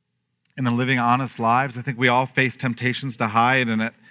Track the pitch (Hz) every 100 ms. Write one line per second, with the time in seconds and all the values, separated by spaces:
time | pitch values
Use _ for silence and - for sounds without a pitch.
0 | _ _ _ _ - - 123 120 127 131
1 | 120 127 127 - 113 120 135 123 120 113
2 | 127 123 131 - 131 - 131 117 123 120
3 | 135 113 113 113 120 131 120 110 110 -
4 | _